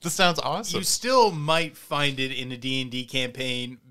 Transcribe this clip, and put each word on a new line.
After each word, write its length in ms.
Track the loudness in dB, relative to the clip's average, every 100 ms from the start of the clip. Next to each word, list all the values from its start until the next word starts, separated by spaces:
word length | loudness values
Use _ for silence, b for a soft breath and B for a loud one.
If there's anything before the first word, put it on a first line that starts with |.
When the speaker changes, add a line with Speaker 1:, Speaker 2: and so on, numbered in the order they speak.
Speaker 1:
"This 120 | -6
sounds 260 | 2 4 4
awesome." 380 | -2 -4 -4 -4
Speaker 2:
you 80 | 0
still 460 | -2 2 4 4
might 440 | 2 0 0 0 -8
find 460 | -2 2 2 2
it 100 | -2
in 220 | -4 -8
a 40 | -6
D 240 | -4 -4
and 80 | -4
D 140 | -6
campaign 760 | -4 -2 -2 -4 -4 -4 -6 -12 _